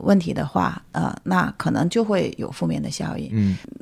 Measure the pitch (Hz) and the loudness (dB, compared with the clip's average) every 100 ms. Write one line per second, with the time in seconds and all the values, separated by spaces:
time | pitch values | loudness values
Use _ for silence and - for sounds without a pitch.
0 | - 202 165 - 139 - - - - - | 4 4 4 -2 -2 0 0 -2 -8 -4
1 | - - - 185 - - 160 113 170 233 | -2 -4 0 0 0 -2 0 2 2 2
2 | 214 196 - - - - 165 147 147 - | 2 2 0 -4 -8 -4 -2 -2 -4 -4
3 | 156 - 139 110 143 185 - - | -6 -6 -2 2 2 0 -6 -8